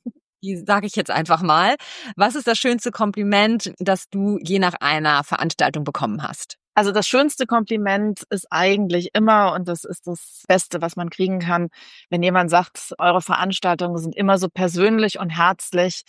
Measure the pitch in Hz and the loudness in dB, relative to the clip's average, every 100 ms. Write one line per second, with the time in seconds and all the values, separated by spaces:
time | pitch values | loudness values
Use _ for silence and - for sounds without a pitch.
0 | 247 - _ _ 190 185 165 208 202 - | -10 -16 _ _ -10 -8 0 0 0 -4
1 | - 139 160 160 175 156 190 285 - - | -2 -2 2 2 4 4 4 0 -4 -16
2 | 262 202 202 262 240 226 262 240 - - | -10 0 0 0 -2 0 0 0 -2 -2
3 | 214 202 202 202 214 233 190 - 185 190 | -2 -2 0 4 4 2 -2 -6 -2 -2
4 | - 196 202 208 156 196 185 175 143 151 | -2 -4 -2 -2 0 0 0 0 -2 0
5 | 156 147 147 - 160 - 139 151 147 143 | 2 2 0 -2 -2 0 0 0 -6 -4
6 | 120 104 - - - - _ - 202 202 | -4 -4 -8 -10 -16 -20 _ 0 2 0
7 | - 254 294 - 247 233 208 220 202 196 | 2 2 2 0 0 0 0 -2 0 0
8 | 214 202 - 196 - 160 185 202 196 175 | -2 -4 -6 -8 -4 0 2 2 2 0
9 | 175 208 220 214 202 165 180 170 - - | 0 2 4 6 4 0 -4 -6 -8 -12
10 | - 170 - - - 185 - 170 170 180 | -10 -10 -12 -8 2 2 2 -4 -4 -6
11 | 170 - 190 185 170 175 170 - - - | -8 -4 -2 -2 0 0 -2 -8 -20 -20
12 | - 170 175 185 175 170 180 - - - | -6 -2 2 2 4 2 2 -6 -12 -2
13 | 170 175 180 185 190 190 185 170 175 170 | 2 2 2 0 0 -2 -2 -2 -2 -4
14 | 160 - 196 196 180 - 185 175 202 226 | -6 -2 2 2 0 -2 -2 2 2 2
15 | 214 - 185 160 175 196 - 180 185 - | 0 -2 -6 2 2 2 -4 0 0 -2